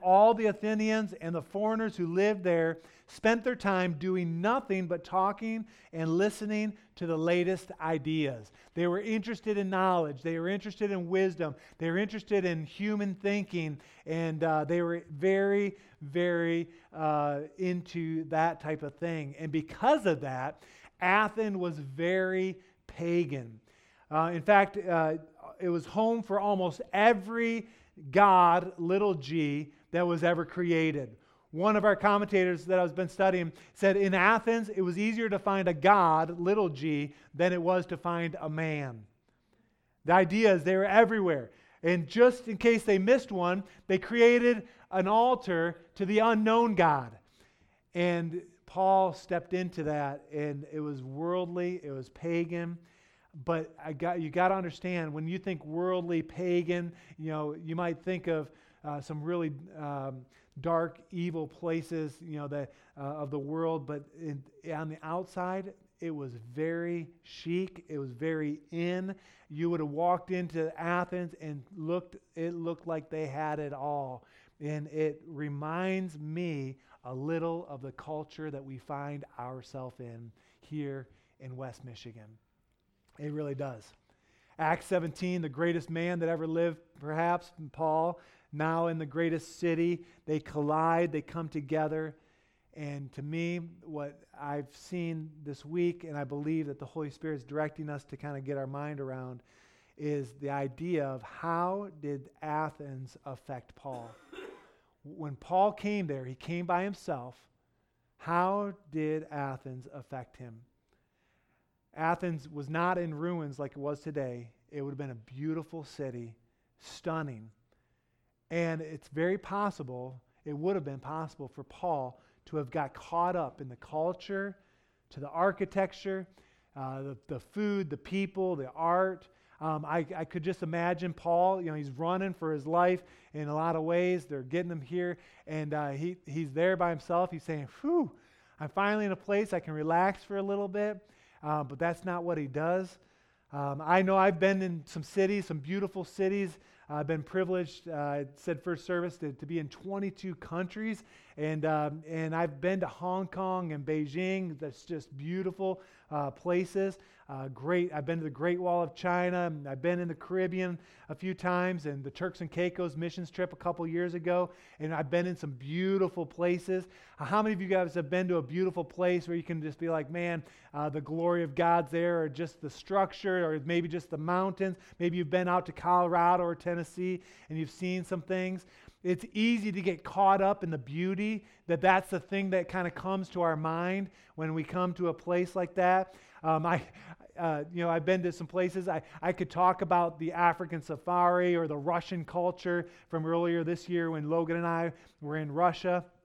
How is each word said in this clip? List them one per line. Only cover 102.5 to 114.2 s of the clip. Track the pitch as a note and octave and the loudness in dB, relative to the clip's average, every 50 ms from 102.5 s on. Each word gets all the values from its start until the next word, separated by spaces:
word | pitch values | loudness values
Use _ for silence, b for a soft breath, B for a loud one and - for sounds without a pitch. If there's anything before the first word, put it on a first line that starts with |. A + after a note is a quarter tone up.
| D3+ D#3 D#3 D3 - - D3 C#3 C3+ C3 C3 A#2+ - - - | -2 -2 -2 -2 -6 -10 -14 -12 -12 -12 -12 -14 -16 -16 -14
affect | C#3+ C3 - _ - C3+ B2 - - - | -12 -14 -12 _ -12 -12 -12 -12 -18 -20
Paul? | - - C#3 B2+ A#2+ A#2 A#2 A#2+ - - - - - B B B B B B B B B B B B - | -16 -12 -12 -10 -10 -12 -14 -18 -20 -20 -20 -18 -16 B B B B B B B B B B B B -20
When | C#3+ F3+ - D3+ D3 C3+ | -18 -14 -12 -10 -10 -10
Paul | - - - F3+ F#3 G3 G#3 | -10 -6 0 2 4 4 4
came | G#3 - - G#3 G#3 G#3 F3+ | 2 -2 -4 -2 -2 -2 -2
there, | D3+ C#3 C3+ C3 | -4 -4 -6 -8
he | B2+ C3 | -10 -12
came | - - D#3+ E3+ F3 F3+ | -12 -8 -6 -6 -4 -2
by | E3+ F3 F3 F#3+ | 0 0 0 0
himself. | G3+ G3 - - - D3+ B2+ A#2+ B2+ - _ _ _ _ _ _ _ _ _ _ _ _ _ _ _ _ | -2 -6 -8 -6 -6 -6 -6 -8 -12 -16 _ _ _ _ _ _ _ _ _ _ _ _ _ _ _ _
How | - - E3 E3+ F3 F3+ F#3+ G3 G#3 G3+ G3+ F#3+ - _ D3 | -12 -6 -2 0 2 2 2 2 0 -2 -4 -8 -12 _ -6
did | C#3+ D#3 D#3 D#3 D#3 D#3 D#3 - | -4 -2 0 0 0 -2 -4 -6
Athens | D3+ C#3+ C#3 C#3 C3 B2+ - C3+ B2+ B2+ A#2+ - D3 | -6 -6 -4 -4 -6 -8 -10 -12 -14 -14 -14 -14 -16
affect | C#3 B2 - C#3 B2+ B2 - _ | -16 -14 -12 -10 -12 -12 -12 _
him? | - B2+ A#2+ A2+ A#2 B2+ _ _ _ _ _ _ _ _ _ _ _ _ _ _ _ _ _ _ _ _ _ _ _ _ _ - | -18 -16 -16 -16 -20 -20 _ _ _ _ _ _ _ _ _ _ _ _ _ _ _ _ _ _ _ _ _ _ _ _ _ -8
Athens | D#3 D#3+ E3 F3 F3 F#3 F3 E3 D3 C3 D#3 | -2 0 0 0 0 -2 -4 -4 -4 -8 -10
was | D#3 D3 C#3 C3+ | -10 -10 -8 -4
not | D#3+ E3 F3 F3+ F#3 | -2 0 0 0 0
in | F3+ F3 D#3+ D3+ | 0 -2 -4 -4
ruins | D3 E3 F3 F3+ E3 D3+ C#3+ C3 C#3+ | -4 -4 -4 -4 -4 -6 -6 -6 -8
like | C#3+ C3 | -8 -8
it | - | -8
was | C#3+ C#3 D3 D3 C#3+ | -6 -6 -6 -6 -6
today. | - D#3 D3 D3 | -6 -6 -4 -4